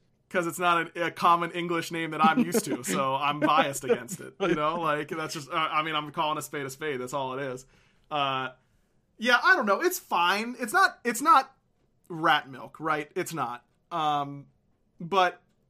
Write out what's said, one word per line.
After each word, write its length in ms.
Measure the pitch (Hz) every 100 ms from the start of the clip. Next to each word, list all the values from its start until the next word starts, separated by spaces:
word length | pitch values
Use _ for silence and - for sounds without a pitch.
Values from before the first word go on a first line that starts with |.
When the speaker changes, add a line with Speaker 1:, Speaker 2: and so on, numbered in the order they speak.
| _ _ _
Speaker 1:
'Cause 180 | 185 170
it's 120 | 165
not 360 | 175 170 160 175
a, 120 | 170
a 40 |
common 400 | - 185 175 170
English 400 | 175 170 170 160
name 200 | 170 160
that 120 | 156
I'm 160 | 160 156
used 240 | 170 214 -
to, 180 | - -
so 300 | 175 135 135
Speaker 2:
<laughs> 60 |
Speaker 1:
I'm 180 | 143 147
biased 420 | 156 151 156 135
against 380 | 131 120 120 185
it, 120 | 131 -
you 160 | 190 160
know? 240 | 151 170
Like, 300 | 160 147 151
that's 240 | 170 156
just, 160 | 165 135
uh, 40 | 170
I 280 | 156 156
mean, 100 | 156 156
I'm 160 | 151
calling 260 | 143 156 151
a 40 |
spade 240 | 143 151 139
a 40 |
spade, 320 | - 156 131
that's 120 | 127
all 240 | 147 131 127
it 60 |
is. 220 | 139 127 - _ _ _ -
Uh, 400 | 151 139 131 127 - _ _ _ _ _ -
yeah, 200 | 226 247
I 120 | 339 370
don't 80 | 214
know, 160 | 196
it's 180 | 349 370
fine. 560 | - 196 175 196 226 247
It's 120 | 240
not, 280 | 339 392 -
it's 180 | 233 220
not 320 | 302 311 269 _ _ _ _ _ -
rat 420 | 165 165 151 135
milk, 280 | 127 117 -
right? 320 | 156 151 151 -
It's 180 | 165
not. 320 | 165 123 120 _ _ -
Um, 540 | 170 156 147 143 143 139 _ _ _ _ -
but 400 | 170 190 180 - _ _ _